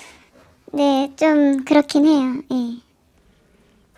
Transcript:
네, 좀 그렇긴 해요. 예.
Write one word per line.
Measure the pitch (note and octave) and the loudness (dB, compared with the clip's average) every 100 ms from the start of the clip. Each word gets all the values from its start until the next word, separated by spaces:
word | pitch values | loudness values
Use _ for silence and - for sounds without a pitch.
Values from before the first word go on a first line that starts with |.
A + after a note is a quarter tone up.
| - - _ _ _ _ - | -20 -20 _ _ _ _ -10
네, | C#4+ C#4+ C4+ C#4 - | -2 0 0 -4 -2
좀 | D#4 D4+ C#4+ C#4 | 0 2 2 0
그렇긴 | C4+ D4 C#4+ D4 D4+ | 0 0 2 2 2
해요. | D4 B3+ B3+ - | 2 0 -6 -6
예. | B3+ A#3+ A#3+ - _ _ _ _ _ _ _ _ _ _ | -6 -6 -10 -18 _ _ _ _ _ _ _ _ _ _